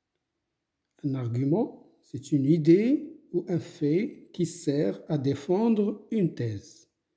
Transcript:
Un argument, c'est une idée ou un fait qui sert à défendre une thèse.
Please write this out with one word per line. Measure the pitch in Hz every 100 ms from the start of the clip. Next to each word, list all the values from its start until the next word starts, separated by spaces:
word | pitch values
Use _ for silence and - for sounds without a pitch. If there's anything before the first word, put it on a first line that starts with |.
| _ _ _ _ _ _ _ _ _ _
Un | 143 131
argument, | 120 120 139 185 262 - - _
c'est | - 147 -
une | 147 135
idée | 165 151 180 233 302 - - -
ou | 175 -
un | 165
fait | - - 147 170 240 - -
qui | - 165
sert | - - 143 185 151 -
à | 151
défendre | 131 - - 185 233 214 208 208 -
une | 226 165
thèse. | - 117 98 - - _ _ _